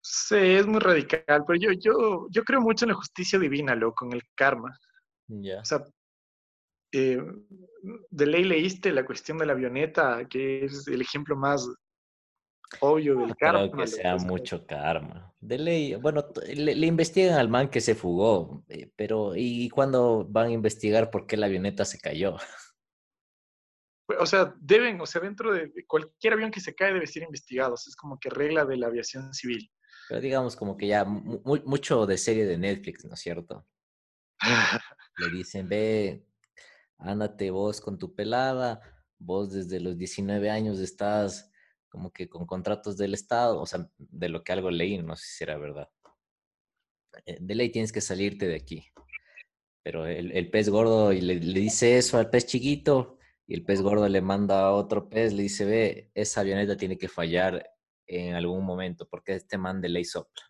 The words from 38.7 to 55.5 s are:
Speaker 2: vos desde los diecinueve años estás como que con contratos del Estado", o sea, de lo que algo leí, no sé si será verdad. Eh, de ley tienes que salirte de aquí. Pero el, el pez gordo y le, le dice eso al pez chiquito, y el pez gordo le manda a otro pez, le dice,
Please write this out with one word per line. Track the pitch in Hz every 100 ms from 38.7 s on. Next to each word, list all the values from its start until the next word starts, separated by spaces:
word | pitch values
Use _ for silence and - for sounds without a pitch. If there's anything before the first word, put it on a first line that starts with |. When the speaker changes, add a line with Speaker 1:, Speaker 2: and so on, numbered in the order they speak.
| 113 - _ _ _
Speaker 2:
vos | 85 95 101
desde | 95 87 92
los | 87 87
diecinueve | 92 - 98 101 101
años | 110 110 98
estás | 92 - 101 104 101 - - _ _ _ _
como | 98 92
que | - 87
con | 85 85
contratos | 92 92 104 - 98
del | 101
Estado", | 101 - 120 120 92
o | -
sea, | 90 85 _
de | - 76 87
lo | 82
que | -
algo | 92 92
leí, | 85 90 101
no | 82 82
sé | -
si | -
será | 78 76
verdad. | 73 73 71 _ _ _ _ _ _ _ _ _ _ _ _ - -
Eh, | 87
de | 92 107
ley | 120
tienes | 113 110
que | 107
salirte | - 92 101 101 92
de | 78
aquí. | 69 78 - _ _ - _ - - _ _ _
Pero | - 80 80
el, | 82 87
el | 92 85
pez | 107 104
gordo | 104 113 110 107
y | 95
le, | 90 90
le | 82 95
dice | 107 - 120 123
eso | 123 120
al | 110
pez | 123 -
chiquito, | 127 131 143 156 135 123 - _ _ -
y | 87
el | 85
pez | 98
gordo | 98 104 104
le | 98
manda | 95 98 101 98 98
a |
otro | 101 101 104 -
pez, | 110 113
le | 101
dice, | 101